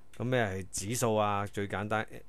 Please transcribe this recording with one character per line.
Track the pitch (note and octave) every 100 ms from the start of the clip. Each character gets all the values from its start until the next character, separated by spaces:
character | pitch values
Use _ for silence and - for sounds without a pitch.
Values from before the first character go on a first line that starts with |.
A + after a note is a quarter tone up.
| - -
咁 |
咩 | A#2 B2+
係 | G#2+ F#2+ F#2
指 | - F#2+ B2
數 | A#2+ G#2+
啊？ | G#2 G2+ G2+
最 | - G2+
簡 | F#2+ G#2
單， | G#2+ A2 B2